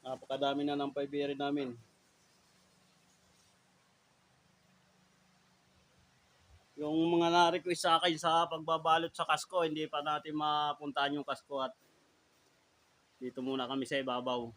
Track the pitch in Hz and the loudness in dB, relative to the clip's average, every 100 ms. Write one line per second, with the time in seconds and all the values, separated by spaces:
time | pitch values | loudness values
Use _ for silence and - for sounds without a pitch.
0 | 127 131 - 135 139 139 147 143 143 143 | -8 -10 -6 -2 0 0 -2 -2 -4 -4
1 | 143 143 143 143 143 147 131 117 - _ | -4 -2 -4 -2 -2 -2 -4 -8 -18 _
2 | _ _ _ _ _ _ _ _ _ _ | _ _ _ _ _ _ _ _ _ _
3 | _ _ _ _ _ _ _ _ _ _ | _ _ _ _ _ _ _ _ _ _
4 | _ _ _ _ _ _ _ _ _ _ | _ _ _ _ _ _ _ _ _ _
5 | _ _ _ _ _ _ _ _ _ _ | _ _ _ _ _ _ _ _ _ _
6 | _ _ _ _ _ - _ - 151 160 | _ _ _ _ _ -20 _ -6 0 2
7 | 165 170 170 175 170 175 180 170 180 - | 4 4 6 6 6 4 -4 -2 2 4
8 | 180 156 165 165 170 160 160 160 160 165 | 4 2 2 2 2 -2 -2 0 4 2
9 | 165 - 165 156 - 185 160 151 151 147 | 2 -4 0 0 0 0 0 -2 -4 -4
10 | 151 151 156 151 151 151 147 147 147 139 | -4 -4 -4 -4 0 0 0 -4 -6 -2
11 | 139 147 139 131 _ 139 131 - _ _ | -2 -2 -6 -8 _ -6 -6 -8 _ _
12 | _ _ _ _ _ _ _ _ _ _ | _ _ _ _ _ _ _ _ _ _
13 | _ _ 127 131 127 135 123 135 123 139 | _ _ -10 -6 -4 -2 -2 -2 -2 -2
14 | 131 123 127 123 117 | -2 -2 -2 -4 -6